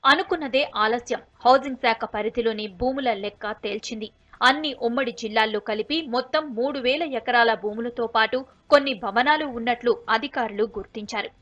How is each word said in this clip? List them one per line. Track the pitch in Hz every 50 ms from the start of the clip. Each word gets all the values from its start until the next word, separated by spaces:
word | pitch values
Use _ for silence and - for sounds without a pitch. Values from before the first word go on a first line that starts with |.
| -
అనుకున్నదే | 269 277 330 381 - 370 330 302 269 208 - 226 233 -
ఆలస్యం. | 208 214 220 226 240 240 - 226 - - _ _ _ -
హౌసింగ్ | 240 262 269 262 285 262
శాఖ | 233 - 240 226 - 240
పరిధిలోని | 214 - 214 208 220 220 247 233 226 220 208 214
భూముల | 214 185 175 240 254 269 277 269 247 220
లెక్క | 196 196 208 202 _ - 202
తేల్చింది. | 214 - - 208 202 220 - - 240 220 214 - _ _ _ _ - - -
అన్ని | 247 269 302 311 302 262 -
ఉమ్మడి | 233 233 233 262 269 240
జిల్లాల్లో | - - 233 214 214 226 220 220 208 208
కలిపి | 208 - 214 214 220 - 285 320
మొత్తం | 320 269 226 247 254 - - 311 311 302 233
మూడు | 214 247 277 285 277
వేల | 226 247 269 302 339
ఎకరాల | 311 262 226 - - 240 240 233 233 220
భూములతో | - 185 214 214 220 233 240 240 - 233
పాటు | 226 - 220 220 220 - 254 269 - _ _ _ _
కొన్ని | 302 285 277 277 262
భవనాలు | 190 170 202 196 233 254 285 302 311 311
ఉన్నట్లు | 285 240 233 226 240 240 233 - 240 233 233 - -
అధికారులు | 220 226 247 277 - 285 233 220 202 202 214
గుర్తించారు. | 226 - 208 190 - _ 220 214 202 - 208 - - _ _